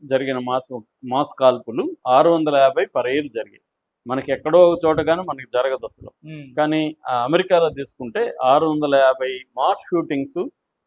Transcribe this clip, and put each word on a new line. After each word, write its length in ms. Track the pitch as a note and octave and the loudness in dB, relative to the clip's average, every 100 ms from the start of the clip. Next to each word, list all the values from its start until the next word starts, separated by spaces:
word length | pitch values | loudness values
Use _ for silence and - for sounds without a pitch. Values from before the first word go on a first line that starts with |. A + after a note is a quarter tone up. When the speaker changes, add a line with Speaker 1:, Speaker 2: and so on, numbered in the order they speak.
| C#3+ | -4
Speaker 1:
జరిగిన 320 | C3+ C3+ C3 | -2 -2 -4
మాస్, 420 | B2 B2+ - B2 - _ B2+ | -4 -4 -6 -14 -16 _ -6
మాస్ 300 | C3 C#3+ - | -4 -4 2
కాల్పులు 560 | C3 A#2+ A#2 B2 D4+ - B2+ | 4 4 -4 -6 -6 -6 2
ఆరు 220 | C3 D#3+ | 4 4
వందల 260 | E3 D3+ C#3+ | 4 2 4
యాభై 280 | C3+ D3 | 4 2
per 220 | G#3 C3+ A#2+ | -2 -2 -2
year 220 | C#3 D3 A2 | -2 -4 -8
జరిగాయి. 260 | G#2 G2+ _ _ _ _ A#2+ | -10 _ _ _ _ _ -6
మనకి 240 | B2+ C#3 | -6 -4
ఎక్కడో 380 | B2+ C#3+ E3+ F3 | -4 2 6 6
ఒక 100 | E3+ D#3+ | 4 0
చోట 160 | D#3 | 0
కానీ 200 | D3+ E3+ | 0 -2
మనకి 260 | F3+ C#3 B2+ | -4 -12 -4
జరగదు 320 | B2 C3+ B2+ A2+ | -2 -2 -4 -8
అసలు. 260 | - G#2+ - D#3 | -16 -20 -20 -18
Speaker 2:
Hmm. 260 | D3+ C3+ B2+ | -18 -10 -2
Speaker 1:
కానీ 380 | D3+ D#3 D#3 D#3 - | 0 0 -4 -6 -6
ఆ 160 | B2 | -4
అమెరికాలో 460 | B2 E3+ F#3 F3 D#3+ | 0 0 2 2 2
తీసుకుంటే 640 | C3+ C3+ _ A#2+ D3+ A#3 - | -2 -12 _ -10 -6 -6 -2
ఆరు 220 | B2+ D3 D#3+ | 2 2 2
వందల 300 | D3+ D3 C#3 | -2 0 4
యాభై 440 | C3+ C3 C3 B2+ B2+ B2+ | 4 2 -4 -8 -12 -4
మాస్ 220 | D#3 G3 - | -2 -2 -4
షూటింగ్స్ 580 | F3 D#3+ C#3+ C#3 E3+ B3 - _ _ | -4 -2 -6 -6 -8 -8 -12 _ _